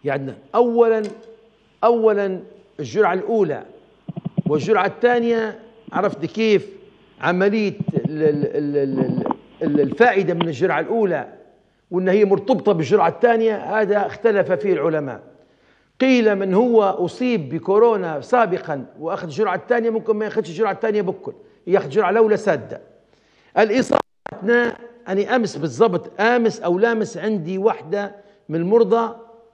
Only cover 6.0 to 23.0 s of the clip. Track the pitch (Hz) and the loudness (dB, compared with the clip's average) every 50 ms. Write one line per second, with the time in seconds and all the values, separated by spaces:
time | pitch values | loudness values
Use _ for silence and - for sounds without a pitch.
6 | 190 196 - - 151 156 - 208 226 220 208 180 - - - - - - _ _ | -2 -2 -2 -4 -8 -8 -4 -2 2 2 2 2 0 -2 -18 -20 -20 -20 _ _
7 | _ _ _ - 123 151 175 180 190 202 202 226 214 196 - - - - - - | _ _ _ -6 -2 -2 0 2 2 2 2 0 -2 -2 -4 -4 -6 -4 -4 -2
8 | - - 156 151 156 151 147 147 143 143 - - 151 147 143 143 139 139 135 131 | -2 -2 -2 0 0 2 2 0 -2 -2 -2 -4 -4 -2 0 0 -2 0 -2 -2
9 | 127 - - - - - - - - _ - _ - 156 143 147 143 139 - - | -2 -2 -2 -4 -4 -6 -8 -10 -18 _ -10 _ -4 0 2 2 2 0 2 4
10 | 233 247 202 196 196 185 175 170 170 170 151 117 160 185 160 151 165 - 214 233 | 4 4 4 2 0 0 -2 -2 -2 -4 -2 -2 -2 0 0 -2 -2 -2 -2 0
11 | 214 190 165 143 117 - - - - - _ _ _ _ _ _ _ _ 175 180 | 0 0 -2 -4 -6 -8 -14 -20 -20 -20 _ _ _ _ _ _ _ _ -4 -2
12 | 185 185 185 208 208 196 196 185 - - 262 175 - 208 202 165 156 117 196 214 | 0 2 4 4 4 4 2 0 2 0 -2 0 2 0 0 0 0 2 2 4
13 | 170 170 165 - - 240 233 226 226 220 214 196 - 139 190 220 214 180 208 208 | 4 2 0 2 2 2 4 4 2 0 0 -2 -6 -4 -2 -2 0 0 0 -2
14 | 202 - - - - 226 208 202 180 - 185 - - 196 185 - - 170 156 156 | -2 -4 -8 -4 -2 0 0 0 0 0 -2 -2 0 -2 0 0 0 -2 -2 -2
15 | 143 131 117 101 - - - _ _ _ _ _ _ _ _ _ _ _ _ _ | -4 -6 -10 -12 -16 -20 -20 _ _ _ _ _ _ _ _ _ _ _ _ _
16 | 254 269 262 247 226 214 208 196 196 190 185 196 247 247 233 220 208 190 - - | 2 4 4 4 4 4 2 2 0 2 2 2 4 4 4 4 4 4 0 0
17 | 180 170 - - 254 254 240 208 151 127 143 165 - - 190 208 226 240 226 202 | -4 -4 -4 -4 -2 0 0 -2 -2 -4 -8 -8 -2 0 4 4 4 4 4 0
18 | 185 170 156 143 - - - 247 226 196 175 170 - - 151 139 120 - - - | -2 -4 -6 -8 -4 0 2 2 2 2 0 -6 -4 -6 -8 -8 -8 -12 -16 -12
19 | 151 165 190 - - 165 139 147 220 202 160 - - - 240 240 226 226 220 226 | -8 -8 -6 -6 -8 -10 -4 -2 -2 -2 -2 -4 -2 0 0 0 0 0 -2 -2
20 | - - 214 208 214 208 - 226 196 156 165 156 220 202 190 190 - 226 208 208 | -2 -2 -2 -2 -2 -4 -4 -4 -4 -4 -4 -2 -2 -2 -2 -2 -4 -2 0 0
21 | 202 - - - - 110 - - - - _ _ _ 175 180 196 - - 135 208 | -2 -2 -6 -8 -10 -16 -16 -16 -20 -20 _ _ _ 0 0 0 0 0 -2 0
22 | 208 180 196 226 220 220 214 - - 202 165 139 104 - - - - - _ _ | 0 2 4 4 4 4 4 0 2 0 -2 -2 -2 -10 -16 -16 -16 -20 _ _